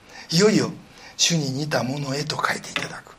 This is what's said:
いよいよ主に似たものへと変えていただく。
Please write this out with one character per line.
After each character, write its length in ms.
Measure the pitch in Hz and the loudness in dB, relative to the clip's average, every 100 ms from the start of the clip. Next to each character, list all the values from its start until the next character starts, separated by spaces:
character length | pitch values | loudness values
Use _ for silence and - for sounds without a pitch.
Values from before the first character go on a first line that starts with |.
| - - - | -20 -20 -2
い 80 | 160 | 4
よ 100 | 208 | 6
い 80 | 180 | 6
よ 140 | 113 85 - - - - | 2 -2 -16 -20 -14 0
主 200 | - 170 | 2 2
に 140 | 139 | 0
似 180 | 131 151 | -2 -2
た 140 | 151 | 0
も 160 | 120 143 | -2 -4
の 160 | 143 139 | -4 -4
へ 80 | |
と 140 | 151 151 | -4 -2
変 200 | - - | -2 -2
え 20 | |
て 120 | - | -6
い 20 | |
た 140 | - - | -8 -8
だ 140 | - | -10
く。 140 | - | -16